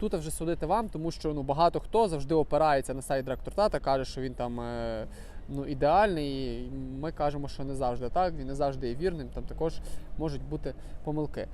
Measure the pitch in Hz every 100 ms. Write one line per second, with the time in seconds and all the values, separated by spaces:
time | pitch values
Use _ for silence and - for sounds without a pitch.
0 | 208 180 156 - 165 170 156 214 220 156
1 | 160 - 156 147 135 143 170 156 - 220
2 | 214 156 135 160 147 147 156 139 - 135
3 | - 139 131 127 - - 214 151 139 135
4 | 127 135 131 123 123 120 120 120 113 110
5 | 113 - - - - 139 139 135 143 180
6 | 214 165 143 135 127 117 127 135 131 135
7 | 160 156 147 143 139 - 139 135 127 123
8 | 123 175 185 156 135 139 139 135 123 131
9 | 185 165 123 - - - 165 - - -
10 | - - 156 135 135 151 147 - - -
11 | - 151 147 - -